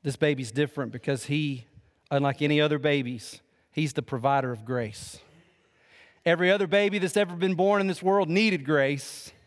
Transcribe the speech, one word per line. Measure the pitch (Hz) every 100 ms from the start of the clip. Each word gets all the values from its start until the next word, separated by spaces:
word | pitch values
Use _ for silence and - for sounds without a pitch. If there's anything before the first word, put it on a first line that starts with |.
This | 147 131
baby's | 151 135 120
different | 120 147 - 120
because | 120 - 139 -
he, | 147 147 127 - - _ _ _
unlike | 143 139 131
any | 147 151
other | 151 147
babies, | 147 143 123 123 - - _ _ _
he's | - 156
the | 139
provider | 123 131 131 139 131
of | 113 110
grace. | 123 110 - - - - - _ _ _ _ _ - - _ 170
Every | 170 180
other | 196 185
baby | 202 202 202
that's | 180 208
ever | 196 170
been | 185 175
born | 190 202
in | 190
this | 175
world | 185 196 175
needed | 180 220 180 135
grace. | 151 135 143 - - - -